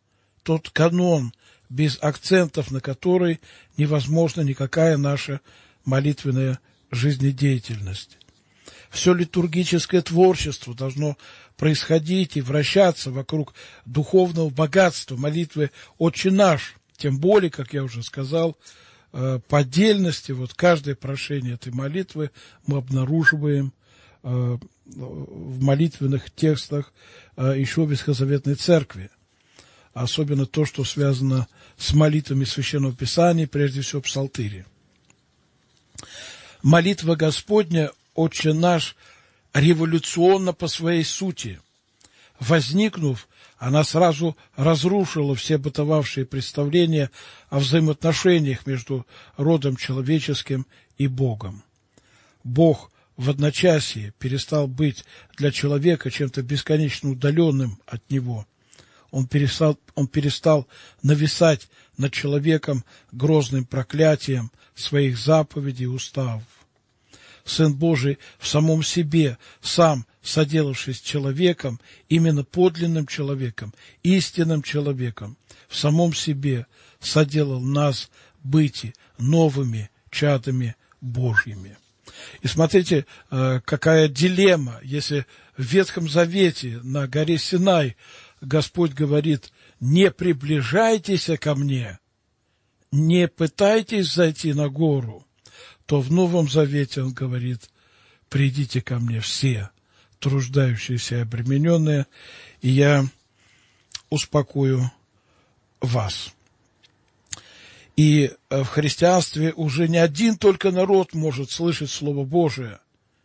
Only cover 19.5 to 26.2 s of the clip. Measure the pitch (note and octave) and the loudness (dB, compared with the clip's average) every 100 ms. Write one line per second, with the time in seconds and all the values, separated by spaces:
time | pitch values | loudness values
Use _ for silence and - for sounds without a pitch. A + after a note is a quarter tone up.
19.5 | D3 C3 D3 A3 G3+ F3 C#3 - B2+ B2+ | 0 2 2 4 4 0 -2 -8 -10 -10
20.5 | - F3 E3 C#3+ C3+ C3 C#3 - C#3+ B2 | 0 2 2 0 -8 -8 -10 -6 -6 -6
21.5 | A#2+ B2+ A#2+ C#3 F3 F#3 D#3 D3 - - | -8 -8 -8 -6 -6 -8 -8 -10 -10 -20
22.5 | _ - C#3+ B2+ C3 C3 D#3+ D3+ D#3 D3 | _ -6 -4 -2 -2 0 2 2 0 0
23.5 | C#3+ C#3 - _ _ _ _ B2+ B2 B2 | -2 -2 -8 _ _ _ _ -6 -2 -2
24.5 | B2 - _ - B3 B2 D3+ C#3 G2 C3+ | -4 -10 _ -20 -16 -14 -14 -14 -14 -12
25.5 | C3 C3+ C#3 E3 - C3+ C3+ | -2 0 2 0 0 -2 -2